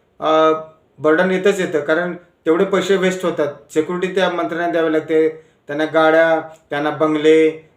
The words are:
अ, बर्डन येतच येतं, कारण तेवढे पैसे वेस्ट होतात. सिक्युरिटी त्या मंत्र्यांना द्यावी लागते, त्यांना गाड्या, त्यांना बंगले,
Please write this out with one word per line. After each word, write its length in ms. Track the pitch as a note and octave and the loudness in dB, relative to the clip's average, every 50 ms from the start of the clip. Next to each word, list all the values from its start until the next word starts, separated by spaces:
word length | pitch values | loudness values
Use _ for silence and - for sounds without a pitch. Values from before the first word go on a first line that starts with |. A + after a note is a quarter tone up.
| _ _ _ - | _ _ _ -6
अ, 420 | D3 D3+ D#3 D#3+ D#3+ D#3+ D#3 D#3+ - - - _ _ _ _ | -2 0 2 4 4 2 2 0 -4 -12 -20 _ _ _ _
बर्डन 340 | - C3+ D#3 D#3 E3+ F#3 F#3+ | -2 0 2 2 2 2 0
येतच 280 | F#3 F3+ F#3 G3+ F#3+ F#3 | 0 0 0 0 0 0
येतं, 200 | F3+ - - D3 | -2 -4 -4 -4
कारण 360 | C#3 - D#3+ E3 F3+ F3+ F3 F3 - _ _ _ - | -2 -2 -2 -2 -2 -4 -8 -10 -16 _ _ _ -2
तेवढे 200 | D#3+ D#3+ F3+ F#3+ | 0 0 2 0
पैसे 300 | F#3+ G3 F#3 F3+ F#3 G3 | 0 0 0 0 0 0
वेस्ट 300 | F#3 F#3 F#3 F3+ - - | 0 0 0 -2 -2 -4
होतात. 480 | E3+ D#3 - D3+ C#3 - - - - - | -4 -2 -2 -4 -4 -6 -10 -14 -6 -4
सिक्युरिटी 420 | D#3 D3+ F3+ F3+ F3 F#3+ F3+ F3+ | -2 -2 -2 -4 -4 -4 -4 -2
त्या 140 | G3 F#3 F3 | 0 -2 0
मंत्र्यांना 420 | F3 E3+ E3+ D#3+ E3+ D#3+ F3 E3+ | -2 -2 -4 -4 -4 -4 -4 -2
द्यावी 220 | E3 E3+ D#3+ D#3+ D#3 | -2 0 0 0 0
लागते, 360 | D#3 D3+ C#3+ D#3+ D#3 D#3+ D#3 D#3 - - _ _ _ _ | -2 -2 0 0 2 2 0 -2 -6 -14 _ _ _ _
त्यांना 180 | - C#3+ D3 D#3 | -8 -6 -4 -4
गाड्या, 560 | D3+ C#3+ D#3+ D#3+ D#3+ D#3+ D#3+ E3 E3 D#3+ D#3 D#3 - - - _ - | -2 0 2 2 4 4 4 4 2 2 0 -4 -6 -14 -20 _ -8
त्यांना 200 | C#3+ C#3+ D3+ D3+ | -6 -4 -4 -4
बंगले, 800 | D3 C#3+ D#3 D#3 D#3 D3+ D3 D#3 D#3+ D#3+ D#3+ D#3 D#3 D#3 - _ _ | -2 0 0 0 0 2 4 4 4 6 4 2 0 -4 -10 _ _